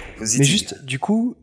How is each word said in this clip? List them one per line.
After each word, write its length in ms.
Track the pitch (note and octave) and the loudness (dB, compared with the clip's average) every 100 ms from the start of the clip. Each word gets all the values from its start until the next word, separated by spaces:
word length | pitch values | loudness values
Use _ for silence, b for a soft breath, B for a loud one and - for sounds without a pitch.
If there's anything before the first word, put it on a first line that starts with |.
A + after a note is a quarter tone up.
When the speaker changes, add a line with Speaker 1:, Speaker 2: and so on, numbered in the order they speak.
| - - | -10 -8
Speaker 1:
positif. 200 | A2 C3 | -2 2
Speaker 2:
mais 60 | C#3 | 4
juste, 400 | G3 - - C#3 | 4 -2 -8 -10
du 140 | C3 | -6
coup, 360 | - G#3+ A#3+ - | 0 0 0 -4